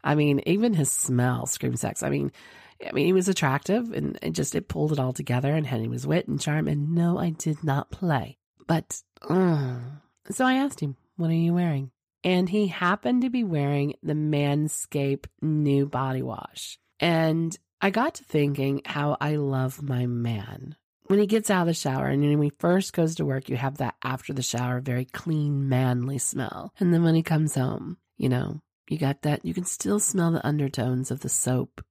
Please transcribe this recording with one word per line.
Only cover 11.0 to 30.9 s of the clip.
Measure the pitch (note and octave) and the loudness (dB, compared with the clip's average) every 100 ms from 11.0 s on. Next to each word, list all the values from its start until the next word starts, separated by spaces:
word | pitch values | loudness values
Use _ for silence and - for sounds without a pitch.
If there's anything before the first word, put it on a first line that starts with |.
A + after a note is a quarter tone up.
| _ - | _ -4
"What | E3 | 0
are | |
you | E3 E3+ | 2 2
wearing?" | F3 F3 C#3 C3+ _ _ _ | 2 2 -2 -4 _ _ _
And | F3+ F3+ F#3 | 0 2 2
he | G#3 G3+ | 2 0
happened | - F3+ G3+ B3 B3 | 0 0 0 0 2
to | B3+ | 2
be | B3 G#3+ | 0 0
wearing | D#3 C#3+ C#3+ C#3+ - | 0 2 2 0 -4
the | D#3 | -4
Manscaped | D3+ D3+ D3 C#3+ C#3+ D3+ - - D3 C#3 C#3 - _ | 0 2 2 2 2 0 -4 -4 -2 0 -2 -6 _
new | D#3 D3+ D3 C#3 C#3 | -2 2 2 2 2
body | B2+ C3+ C3 | -2 -2 -4
wash. | B2+ A2 - - - - _ _ | -6 -8 -12 -16 -16 -18 _ _
And | E3+ E3 D#3+ E3 E3 - _ _ | 2 4 2 2 -2 -6 _ _
I | G3 | -2
got | G3+ D4 - | 0 -2 -4
to | - | -2
thinking | D#3 C#3+ C#3 C3+ C#3 | 0 2 2 0 -2
how | - D3 D3 D3 | -4 -2 0 0
I | D3+ D3+ | -2 0
love | C#3+ C3+ C3 C3 | 0 0 -2 -4
my | C#3 B2 B2 | -4 -2 0
man. | A#2+ A#2 G#2+ - - - D3+ _ _ - | 0 -2 -4 -6 -14 -16 -16 _ _ 2
When | G3 | 4
he | G3+ | 6
gets | A3 G#3+ | 2 4
out | F#3 | 2
of | E3+ | 4
the | |
shower | E3 - C3 C3 | 0 0 0 0
and | C#3 | 2
when | D3 D3 | 4 4
he | D3 _ | 2 _
first | E3+ F3+ F#3+ | 2 2 2
goes | - E3 E3 | 0 0 0
to | D3 | -2
work, | C3+ - | -2 -4
you | B2+ | -4
have | C3+ C#3+ | -4 -4
that | B2 - | -6 -6
after | B2+ B2+ - | -6 -6 -6
the | C#3 | -6
shower, | B2 A#2+ B2 B2 | -4 -2 -2 -2
very | C3+ B2 B2+ | -2 -4 -4
clean, | - E3+ D#3 D3 C#3 C3+ | -8 -2 0 0 0 2
manly | B2+ B2+ B2 B2 C#3 | 2 2 0 -2 -2
smell. | - - A#2 - - - | -4 -4 -6 -8 -14 0
And | F3+ | 4
then | E3+ | 6
when | E3+ D#3+ | 6 4
he | |
comes | E3 D#3 D#3 C#3 | 2 2 2 0
home, | B2+ - - F3+ _ _ | -2 -2 -8 -12 _ _
you | B2+ | 0
know, | B2+ - D3+ _ _ _ | 0 -2 -8 _ _ _
you | D#3 | -2
got | C#3 C#3+ | -2 0
that, | D3+ D3 E3+ | -2 -2 -2
you | |
can | F3 | -6
still | F3+ - F#3+ G#3 | -6 -6 -2 0
smell | - F#3+ E3 | 0 2 2
the | E3 - | 2 0
undertones | D3+ C#3 - A#2+ | 0 -2 -2 -2